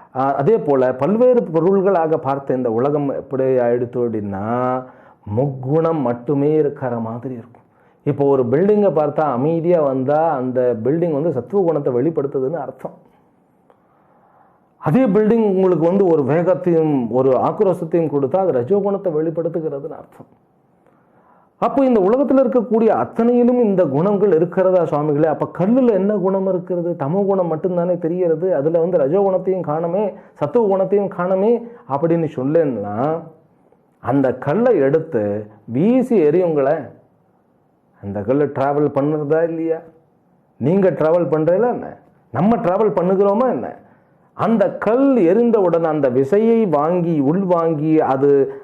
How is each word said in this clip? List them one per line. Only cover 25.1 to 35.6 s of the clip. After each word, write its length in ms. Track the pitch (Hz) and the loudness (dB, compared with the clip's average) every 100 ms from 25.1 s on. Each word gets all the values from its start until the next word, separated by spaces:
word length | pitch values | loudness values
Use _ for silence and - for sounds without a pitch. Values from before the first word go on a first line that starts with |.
| 147 160 | 2 0
அப்ப 220 | 143 143 - | 0 -4 -2
கல்லுல 320 | 190 254 240 | 0 2 4
என்ன 240 | 190 202 | 2 0
குணம் 340 | 208 185 190 190 | 0 0 0 -2
இருக்கிறது? 480 | 185 180 175 170 170 | -4 -4 -4 -4 -4
தமோ 280 | 139 196 196 | -2 0 0
குணம் 300 | 190 170 156 | 0 0 -2
மட்டும்தானே 420 | 180 175 175 175 | -2 -2 -2 -2
தெரியறது. 560 | 165 180 175 156 185 | -2 -2 0 0 0
அதுல 260 | 156 151 170 | 0 0 0
வந்து 180 | 165 165 | 0 0
ரஜோகுணத்தையும் 600 | 135 190 196 185 185 185 | 2 2 2 0 -2 -4
காணமே, 540 | 147 156 170 185 208 - - | -4 -4 -2 -2 -4 -6 -16
சத்துவ 360 | - 143 240 208 | -8 -2 0 2
குணத்தையும் 400 | 190 185 202 190 | 0 0 0 0
காணமே 580 | 185 180 190 214 233 - - - | -4 -2 0 0 0 -4 -16 -8
அப்படின்னு 400 | 143 165 170 156 - | -2 0 0 -2 -4
சொல்லேன்னா, 840 | 135 165 151 110 101 107 147 165 165 - _ _ _ _ _ _ | 0 0 0 -2 -6 -4 -4 -4 -8 -20 _ _ _ _ _ _
அந்த 360 | 117 139 131 | -2 0 0
கல்லை 420 | 120 143 185 247 190 | -2 -4 0 2 2
எடுத்து 720 | 135 156 160 117 104 104 107 - | 2 0 -2 -4 -4 -6 -10 -18